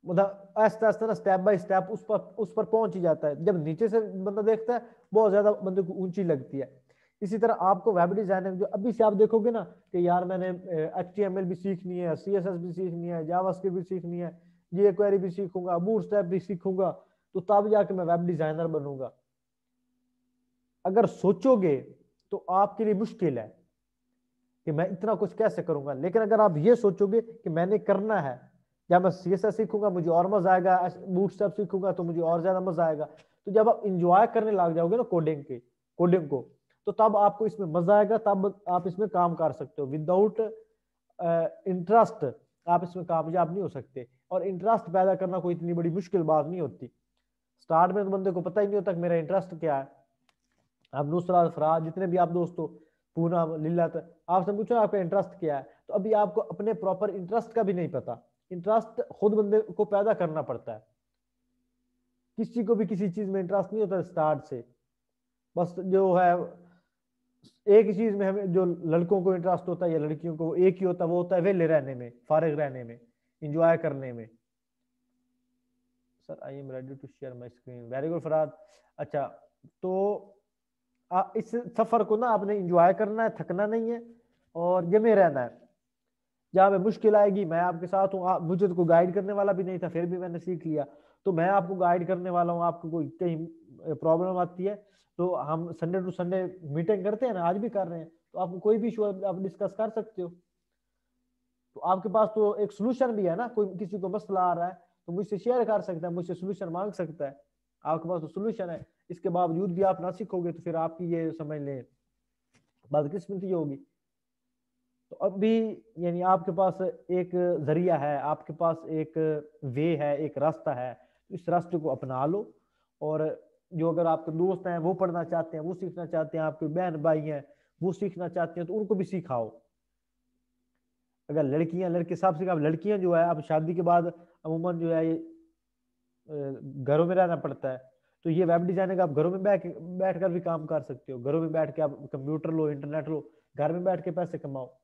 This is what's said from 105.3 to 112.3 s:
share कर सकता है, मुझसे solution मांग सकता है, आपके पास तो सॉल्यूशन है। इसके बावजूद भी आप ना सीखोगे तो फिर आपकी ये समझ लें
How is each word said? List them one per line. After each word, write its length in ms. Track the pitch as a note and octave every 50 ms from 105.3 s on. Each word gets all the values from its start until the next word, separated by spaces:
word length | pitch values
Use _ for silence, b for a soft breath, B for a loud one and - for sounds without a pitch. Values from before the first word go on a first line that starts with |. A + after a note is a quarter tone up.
| G#3 F#3+
share 260 | - A#3+ B3 B3+ A#3
कर 180 | A3 G#3+ G3+
सकता 260 | F3+ - F3+ D#3+ D#3+ F3
है, 60 | F3
मुझसे 200 | F3+ F3 F3 F3+
solution 360 | E3+ F3 F#3+ G3+ F#3+ G3 E3+
मांग 220 | E3 F3 G3 G#3+
सकता 340 | F#3+ - F3 D#3+ D3+ - D3
है, 160 | C3+ C#3 - _ _ _ _ _ _ _ _ _
आपके 240 | D3 D#3 E3 E3 E3
पास 120 | F#3 F3
तो 60 | D#3 D#3
सॉल्यूशन 420 | - F#3+ G3+ A3+ G3+ G#3 F#3+ F3
है। 160 | E3 D3+ C3+ _ _ _ _ _
इसके 200 | F3 E3+ _ F#3+
बावजूद 440 | E3+ F3 F3+ E3+ E3 E3 G3 G3 E3+
भी 80 | F3
आप 200 | G3 F#3+ F#3 F3+
ना 100 | E3 F3+
सीखोगे 400 | F3+ F#3 A3 - - F#3 F3 E3+
तो 100 | D#3+ E3+
फिर 140 | - F3 D#3+
आपकी 300 | E3 D#3+ E3 D#3+ - F3
ये 260 | E3+ E3+ E3 E3 D#3+
समझ 300 | D#3 E3 D#3 D3 D3+ D3+
लें 240 | C#3+ C#3 C#3 C3 A#2 _ _ _ _ _ _ _ _ _